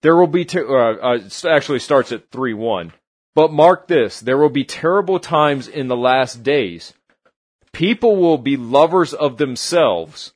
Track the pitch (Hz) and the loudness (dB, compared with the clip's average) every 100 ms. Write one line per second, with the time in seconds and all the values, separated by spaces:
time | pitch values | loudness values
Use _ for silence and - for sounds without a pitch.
0 | 151 170 175 165 170 180 127 135 117 110 | 4 4 4 0 -4 -6 -2 0 2 0
1 | 123 123 98 - 175 156 - 131 - 143 | -2 -4 -6 -10 0 0 0 -6 0 0
2 | 123 117 _ 123 131 107 113 98 85 _ | 0 -6 _ -8 -6 -4 -4 -4 -6 _
3 | _ _ _ - 160 151 160 180 - 170 | _ _ _ 0 2 6 4 4 0 0
4 | 110 - 113 135 151 135 131 - 160 190 | 0 -4 -2 2 2 0 -6 -6 -2 -2
5 | 185 185 - 160 151 143 113 151 131 123 | -2 -4 -2 0 0 0 -6 -10 -6 -2
6 | 123 131 127 120 117 147 104 85 - _ | 2 2 0 -4 -2 -2 -2 -8 -18 _
7 | _ _ _ _ _ _ _ - 175 233 | _ _ _ _ _ _ _ -4 -2 0
8 | 233 202 175 156 120 135 117 135 160 185 | 0 2 2 0 -2 -4 0 2 2 2
9 | 156 - 147 120 147 120 - 170 143 90 | -2 -2 -4 -2 -6 -4 -4 0 2 0
10 | 78 - - | -6 -16 -20